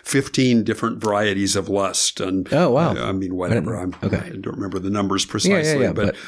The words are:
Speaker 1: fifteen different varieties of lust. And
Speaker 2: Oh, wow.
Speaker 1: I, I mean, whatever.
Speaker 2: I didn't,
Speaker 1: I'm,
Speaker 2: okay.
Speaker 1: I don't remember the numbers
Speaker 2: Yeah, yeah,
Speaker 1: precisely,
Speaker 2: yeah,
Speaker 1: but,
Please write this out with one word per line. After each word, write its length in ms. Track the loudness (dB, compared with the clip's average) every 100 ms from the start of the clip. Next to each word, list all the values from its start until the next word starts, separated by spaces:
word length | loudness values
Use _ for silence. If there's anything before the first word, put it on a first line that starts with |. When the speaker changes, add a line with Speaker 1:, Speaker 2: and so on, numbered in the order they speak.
Speaker 1:
fifteen 600 | -2 0 0 2 4 4
different 360 | 2 0 -2 -2
varieties 560 | 0 2 2 2 0 0
of 140 | 0
lust. 500 | 0 0 0 -2 -2
And 280 | -2 -2 0
Speaker 2:
Oh, 200 | 2 4
wow. 240 | 4 2 0
Speaker 1:
I, 140 | -2
I 20 |
mean, 240 | -2 -4 -4
whatever. 400 | 0 0 0 -4
Speaker 2:
I 100 | -6
didn't, 180 | -4
Speaker 1:
I'm, 100 | -2
Speaker 2:
okay. 140 | -2 -4
Speaker 1:
I 20 |
don't 260 | -10 -8 -6
remember 240 | -6 -4
the 100 | -2
numbers 340 | 0 0 0
Speaker 2:
Yeah, 40 | -2
yeah, 40 |
Speaker 1:
precisely, 520 | 0 2 2 2 2
Speaker 2:
yeah, 100 | 2
Speaker 1:
but, 220 | 2 0 -2